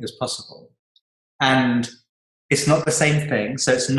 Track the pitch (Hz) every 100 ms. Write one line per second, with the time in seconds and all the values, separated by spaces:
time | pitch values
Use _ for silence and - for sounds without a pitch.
0 | 110 - - - - - - _ _ _
1 | _ _ _ _ 135 131 123 120 117 -
2 | _ _ _ _ _ 143 147 - 156 -
3 | 151 151 139 117 104 139 - 123 -